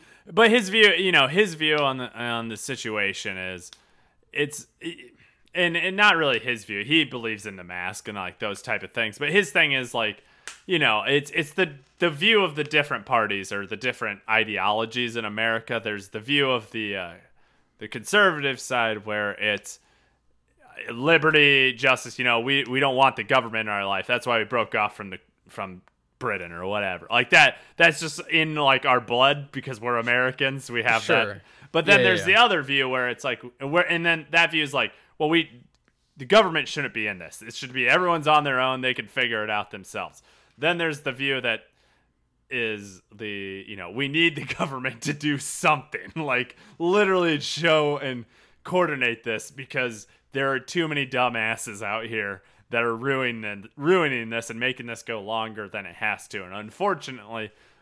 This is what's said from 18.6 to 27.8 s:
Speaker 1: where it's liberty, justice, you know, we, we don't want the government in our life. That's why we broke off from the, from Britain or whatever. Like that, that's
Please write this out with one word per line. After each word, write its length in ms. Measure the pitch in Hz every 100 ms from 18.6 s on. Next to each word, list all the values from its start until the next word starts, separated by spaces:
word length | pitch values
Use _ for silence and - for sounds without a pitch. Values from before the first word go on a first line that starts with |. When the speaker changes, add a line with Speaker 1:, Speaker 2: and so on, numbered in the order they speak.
| - 123 113 107 104
Speaker 1:
where 260 | 104 104
it's 480 | - 104 101 - - _ _ _ _ _ _ _ _ - - 113
liberty, 840 | 117 143 165 156 151 143 135 131
justice, 460 | 117 135 123 120 117
you 60 | 123
know, 140 | 117
we, 240 | 127 139 120
we 140 | 131
don't 160 | 139 127
want 200 | 135 127
the 80 |
government 380 | 101 131 117 113 107
in 60 |
our 120 | 101 98
life. 200 | 95 95
That's 220 | 123 127
why 100 | 117
we 60 | 107
broke 300 | 120 104 113
off 200 | 104 -
from 140 | 101
the, 80 | 92 _ _ _
from 340 | - 95 90 _ _ _ -
Britain 320 | 127 98 85
or 160 | 85 92
whatever. 400 | 104 98 87 -
Like 220 | 120 123
that, 260 | 170 139 - -
that's 220 | -